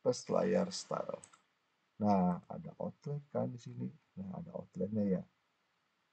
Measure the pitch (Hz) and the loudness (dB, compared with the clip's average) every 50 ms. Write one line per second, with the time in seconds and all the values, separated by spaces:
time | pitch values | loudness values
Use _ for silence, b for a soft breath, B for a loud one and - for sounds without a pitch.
0 | - 131 123 - - - 101 90 90 95 95 92 92 90 - - - - - - | 0 0 0 0 0 0 2 2 2 4 4 4 2 2 -2 -8 -6 -4 -4 -4
1 | - - - - - - - - _ _ _ _ _ _ _ _ _ _ _ - | -4 -6 -8 -10 -10 -16 -20 -20 _ _ _ _ _ _ _ _ _ _ _ 0
2 | 107 104 101 95 90 90 87 82 - - - 85 82 80 - - 87 95 - _ | 4 4 6 6 6 4 4 0 -4 -10 -12 -10 -10 -12 -8 -6 -6 -6 -6 _
3 | - 143 143 147 143 _ - 120 120 127 123 120 - 127 120 120 123 127 131 - | -6 -6 -6 -6 -6 _ -2 -2 -2 -2 -4 -8 -12 -12 -8 -6 -6 -6 -6 -10
4 | _ _ - - 190 190 - - 170 - - - - - - - - 101 110 107 | _ _ -12 -10 -8 -8 -8 -8 -10 -10 -10 -12 -12 -10 -4 -2 -2 0 2 2
5 | 101 101 92 85 - - _ _ _ _ _ _ _ _ _ _ _ _ _ _ | 2 4 2 2 0 -6 _ _ _ _ _ _ _ _ _ _ _ _ _ _
6 | _ _ | _ _